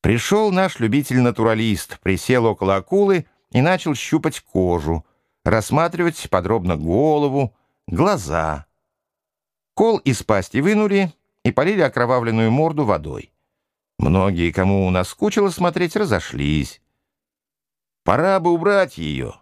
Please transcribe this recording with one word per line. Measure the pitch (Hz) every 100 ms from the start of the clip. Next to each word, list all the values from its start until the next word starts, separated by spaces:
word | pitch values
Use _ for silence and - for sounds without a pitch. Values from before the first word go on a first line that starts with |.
Пришел | - 117 - 202 214
наш | 185 190 -
любитель-натуралист, | 113 135 139 127 123 113 113 110 113 95 - -
присел | 92 92 - 127 117
около | 101 95 98
акулы | 95 196 202 185 - _ _
и | -
начал | 147 185 165
щупать | 135 - 156 156 -
кожу, | _ 95 90 87 73 82 - _ _ _
рассматривать | - 110 104 139 170 170 170 165 -
подробно | 95 90 110 90 80
голову, | 80 95 151 151 147 135 135 _ _ _ -
глаза. | - 175 185 82 82 78 76 - _ _ _ _ _ _ _ _ _ _
Кол | - 220 208
из | 143 117
пасти | - 101 92 -
вынули | 160 214 214 196 185 - _ _
и | -
полили | - 156 208
окровавленную | 143 123 120 127 117 113 113
морду | 123 160 151
водой. | 123 87 76 60 - _ _ _ _ _ _ _
Многие, | 67 92 95 87 85
кому | 82 95 98 95
наскучило | 92 90 - 208 208 202
смотреть, | 165 175 165 175 208
разошлись. | 202 101 - - 71 76 67 - _ _ _ _ _ _ _ _ _ _ _ _ -
Пора | 110 180 190
бы | 170
убрать | 170 202 202 185 -
ее. | 80 69 60 -